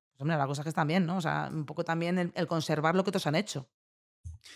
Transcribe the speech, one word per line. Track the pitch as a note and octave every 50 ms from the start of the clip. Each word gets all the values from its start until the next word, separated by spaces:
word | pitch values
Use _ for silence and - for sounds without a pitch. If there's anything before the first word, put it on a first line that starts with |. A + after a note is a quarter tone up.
| _ _ _
Pues, | -
hombre, | C3+ D#3 E3
la | D3 C#3
cosa | C3 C#3+ C#3+ C#3+
es |
que | D#3+ D#3
también, | - D#3 D3 E3 G3 F3+
¿no? | D#3+ F#3
O | F#3+ E3
sea, | D3+ D3 D3+ D3 C3+
un | C#3+ D#3+ D3
poco | - D3+ E3+ E3
también | - E3 E3 E3+ E3+ F3+ F#3
el, | F3 E3+ -
el | - F3
conservar | - E3+ D#3+ D3 - D#3 D3+ D3 D#3+ E3+
lo | F#3+ F#3+
que | G3+
otros | F#3+ F#3 -
han | D3+ C#3+
hecho. | - - - - C#3 C3 - _ _ _ _ _ _ _ _ _ _ - - - - - - -